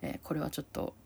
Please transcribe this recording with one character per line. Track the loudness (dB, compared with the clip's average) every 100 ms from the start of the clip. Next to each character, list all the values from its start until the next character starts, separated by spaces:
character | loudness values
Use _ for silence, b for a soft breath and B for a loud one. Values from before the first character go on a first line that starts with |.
え | -2 -2
ー、 | 0
こ |
れ | 2
は | 2
ち | 0
ょ |
っ | -4
と、 | 0 -2 -2